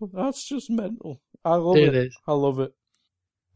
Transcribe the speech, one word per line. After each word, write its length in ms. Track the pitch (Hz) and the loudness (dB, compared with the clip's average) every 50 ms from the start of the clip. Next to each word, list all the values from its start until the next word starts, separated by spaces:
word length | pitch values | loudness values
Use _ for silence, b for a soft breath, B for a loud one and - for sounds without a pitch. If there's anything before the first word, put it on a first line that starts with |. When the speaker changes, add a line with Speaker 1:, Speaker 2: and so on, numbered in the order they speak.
| 220 185 | -14 -10
Speaker 1:
that's 320 | 190 185 214 277 262 - - | -6 -4 -4 -4 -4 -6 -10
just 260 | - 285 254 - - | -8 -8 -8 -6 -4
mental. 500 | 233 220 202 190 226 - - 160 131 - _ _ _ - - | -4 -4 -4 -4 -8 -10 -12 -14 -14 -14 _ _ _ -6 -2
I 120 | 165 170 | 0 0
love 220 | 175 165 175 170 151 | 2 4 4 6 6
Speaker 2:
It 100 | 151 139 | 6 6
Speaker 1:
it. 60 | 135 | 4
Speaker 2:
is. 200 | 127 127 127 - - - 160 | 2 0 -2 -6 -10 -4 -2
Speaker 1:
I 40 | 147 | 0
love 260 | 143 139 139 131 135 | 0 0 0 0 -2
it. 120 | 131 131 - _ _ _ _ _ _ _ _ _ _ _ _ _ _ _ - | -4 -6 -6 _ _ _ _ _ _ _ _ _ _ _ _ _ _ _ 2